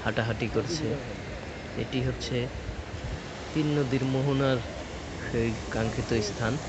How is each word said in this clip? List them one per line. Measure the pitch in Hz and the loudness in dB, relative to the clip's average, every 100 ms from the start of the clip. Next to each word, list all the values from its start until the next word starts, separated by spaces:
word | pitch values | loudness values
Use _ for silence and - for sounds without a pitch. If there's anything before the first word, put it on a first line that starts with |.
হাঁটাহাঁটি | 107 110 113 110 117 | 0 2 0 0 2
করছে। | 110 104 156 147 113 - 104 - - - - - - | 2 0 0 0 -2 -4 -6 -6 -8 -8 -8 -8 -4
এটি | 117 131 127 | -2 0 0
হচ্ছে | 123 - 127 131 - - - - - - - - - - | 0 -2 0 0 -4 -6 -6 -6 -6 -4 -6 -6 -8 -4
তিন | 156 151 147 | 2 4 4
নদীর | 135 131 131 | 4 2 2
মোহনার | 131 139 135 135 127 113 - - - - - - | 2 4 4 6 4 0 -6 -8 -8 -8 -6 -2
সেই | 120 117 113 - | 2 2 0 -2
কাঙ্ক্ষিত | 110 113 110 117 117 107 | 0 0 0 2 2 2
স্থান। | - 113 143 | 0 0 0